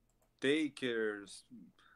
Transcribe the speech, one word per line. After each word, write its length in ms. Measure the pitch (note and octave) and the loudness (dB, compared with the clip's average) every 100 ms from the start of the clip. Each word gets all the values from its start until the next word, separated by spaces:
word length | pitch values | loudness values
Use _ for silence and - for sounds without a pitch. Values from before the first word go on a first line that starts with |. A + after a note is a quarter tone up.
| _ _ _ _ | _ _ _ _
Takers, 1040 | C3 D#3 D3 - B2+ A2+ G#2+ G#2 G2 - - A#2 E2+ - - | 2 4 2 -2 -2 0 0 -2 -10 -16 -18 -20 -20 -20 -20